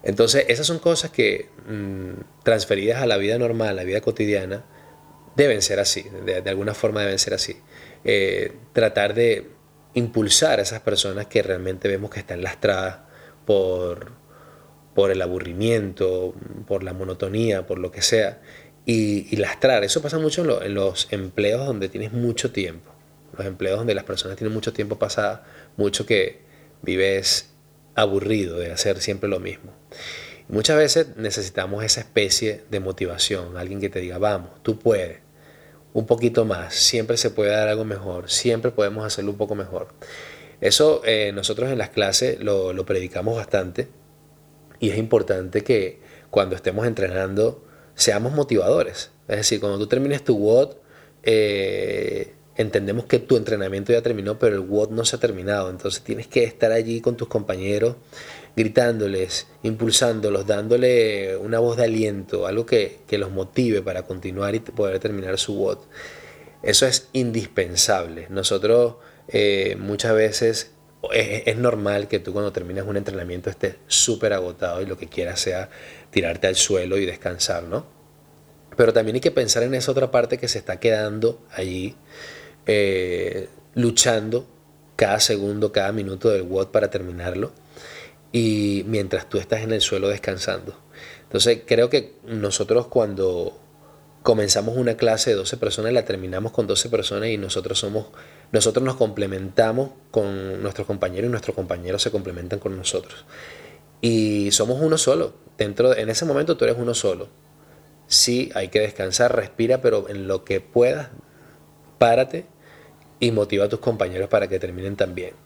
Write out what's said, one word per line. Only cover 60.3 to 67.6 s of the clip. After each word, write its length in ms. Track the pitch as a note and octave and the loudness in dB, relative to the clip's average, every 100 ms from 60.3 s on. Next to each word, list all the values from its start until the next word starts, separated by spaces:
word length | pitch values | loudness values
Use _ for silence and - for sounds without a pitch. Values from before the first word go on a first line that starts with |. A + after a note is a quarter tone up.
| G2+ G2 | 0 0
dándole 920 | G#2 G#2+ A#2+ B2+ B2 A2 G2+ F#2+ F#2+ | 0 2 4 6 6 4 2 -2 -4
una 220 | G#2 A2+ | -2 2
voz 180 | A#2+ A#2 | 2 4
de 80 | A#2 | 2
aliento, 600 | A2 A2 G2+ F#2 F#2+ F#2 | 2 0 -2 -4 -4 -2
algo 200 | G#2 A#2 | -2 2
que, 340 | A#2+ G2 - - | 2 2 -6 -4
que 100 | G#2 | -4
los 140 | F#2+ | -2
motive 500 | F#2+ F#2 - A#2+ G2+ | -4 -2 0 2 2
para 220 | F#2+ F2+ | -2 -6
continuar 520 | F#2 F#2 F#2 F#2+ G2+ A2+ | -6 -8 -8 -4 -2 -2
y 40 | |
poder 400 | - - G2+ F#2+ | -4 -2 0 0
terminar 380 | A2 G2+ F#2 F#2+ | -2 -4 -4 -4
su 160 | - G2+ | -2 -2
wod. 240 | G2 G2 - - - - - - - - | -2 -2 -10 -18 -18 -18 -20 -20 -20 -6
Eso 240 | A2 G#2 - | 0 4 4
es 240 | - - | 0 -2
indispensable. 1120 | C3+ B2 A2+ G#2+ - | -2 0 -2 -2 -2